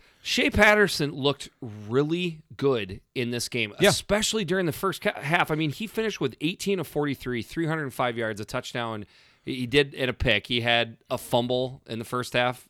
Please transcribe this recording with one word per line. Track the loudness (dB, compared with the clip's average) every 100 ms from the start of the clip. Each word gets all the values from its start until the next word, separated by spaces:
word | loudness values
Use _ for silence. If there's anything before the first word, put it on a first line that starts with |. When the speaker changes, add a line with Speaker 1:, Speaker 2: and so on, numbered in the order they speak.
| -20 _
Speaker 1:
Shea | -2 0 2
Patterson | 6 8 8 4 2 -2
looked | 0 0 0 -4 _ -12 -12 -2
really | 2 2 0 -2 -6 -14 0
good | 2 2 0 -8 -8 -4
in | -2
this | -2 -4
game, | -2 -2 2
Speaker 2:
Yeah. | 4
Speaker 1:
especially | 4 2 0 2 0 0
during | 0 0
the |
first | 0 -2 -2
ca-, | -4 -4
half. | 0 2 2
I | 0
mean, | -2
he | -4 -6
finished | -4 -4 -2
with | -4 -2
eighteen | -4 -2 -2 -2
of | -2
forty-three, | -4 -2 -4 -4 -6
three | -4 -4 -2
hundred | -2 -4
five | -2 -2 0
yards, | -4 -4
a | -6
touchdown. | -8 -6 -6 -6 -6 -10 _ _ _
He, | -8 -6
he | 2
did | 2 2
in | 0 -2
a |
pick. | 0 2 2 2
He | 0
had | 2 2 2 -6 -8
a | -8
fumble | 0 0 2 0 -2 -8 -10
in | -8
the | -4
first | -4 -2
half, | 0 0 -2